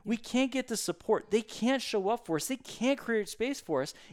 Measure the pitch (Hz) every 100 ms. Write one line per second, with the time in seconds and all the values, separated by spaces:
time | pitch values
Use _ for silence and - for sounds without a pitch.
0 | - 233 - 247 269 262 254 220 - 165
1 | - 202 - 220 220 - 233 269 - 214
2 | 190 233 - 156 - 262 - - 247 277
3 | - 220 196 - 240 277 - 139 143 -
4 | -